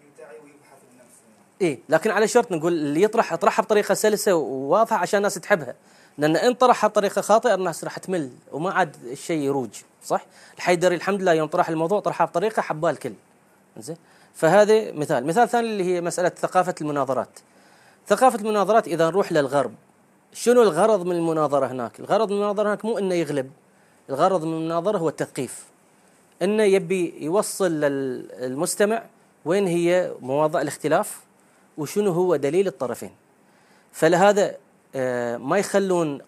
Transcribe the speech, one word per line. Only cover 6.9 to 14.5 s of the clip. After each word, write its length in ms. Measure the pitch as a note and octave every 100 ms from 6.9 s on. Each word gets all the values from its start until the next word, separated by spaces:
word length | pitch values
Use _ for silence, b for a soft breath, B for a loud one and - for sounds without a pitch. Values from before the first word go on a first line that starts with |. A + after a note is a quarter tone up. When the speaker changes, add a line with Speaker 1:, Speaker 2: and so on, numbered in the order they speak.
| G#3 G3 G3+
Speaker 2:
خاطئة، 340 | F#3 A3 A#3+
الناس 300 | F#3+ F3+ D3+
راح 140 | D#3+ D#3+
تمل، 320 | - F#3 C3 A#2+ -
وما 200 | C3+ F3+
عاد 240 | F3 E3 C#3
الشيء 360 | B2+ C#3 - D#3+
يروج، 300 | C#3 C#3+ A2+ - - _
صح؟ 220 | - F3+ - B B -
الحيدري 380 | F3 F3+ F3+
الحمد 280 | F3 - G3+
لله 100 | F#3
يوم 160 | D#3+ D3+
طرح 200 | F3 E3
الموضوع، 320 | D#3+ E3 G3+
طرحها 240 | F3+ D3+
بطريقة 380 | E3 E3+ G#3+ G#3+
حبها 280 | - D#3 E3
الكل. 220 | C3 B2+ G2 _ _ _ _ _ -
زين؟ 180 | G#2+ - b b b -
فهذا 540 | D#3+